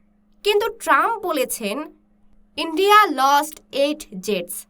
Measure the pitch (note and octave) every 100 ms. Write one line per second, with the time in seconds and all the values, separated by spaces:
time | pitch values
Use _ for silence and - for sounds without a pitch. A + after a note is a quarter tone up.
0 | _ _ _ _ G4+ G#4 A4 - D#4+ C#4+
1 | F4+ A4+ F4+ D#4 B3 - G#3 A#3+ D#4 -
2 | _ _ _ - _ - D#4+ D#4 G4+ G#4
3 | G4+ C4 C4+ C#4+ D4+ - - B3+ C#4+ D4+
4 | - F#3+ F3+ F#3+ F3 -